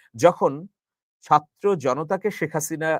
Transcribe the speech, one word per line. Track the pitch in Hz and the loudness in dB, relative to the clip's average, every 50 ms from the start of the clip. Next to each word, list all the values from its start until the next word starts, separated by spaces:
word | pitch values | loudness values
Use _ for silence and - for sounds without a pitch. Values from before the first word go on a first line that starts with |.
| _ _ - | _ _ -2
যখন | 113 143 175 175 - 196 156 135 147 175 - _ _ _ _ _ _ _ _ _ _ - | 4 4 4 4 4 0 -2 -2 -2 -12 -16 _ _ _ _ _ _ _ _ _ _ -2
ছাত্র | - 151 151 - _ _ _ - 202 196 | 2 2 2 2 _ _ _ -2 0 0
জনতাকে | 160 131 135 123 143 160 156 196 190 - 208 | 0 0 -2 -2 -2 -2 -4 -4 -4 -4 -4
শেখ | 196 - 165 156 - | -4 -4 -6 -4 -4
হাসিনা | 156 151 - 160 151 160 160 156 - | -4 -6 -6 -8 -6 -4 -2 -2 -4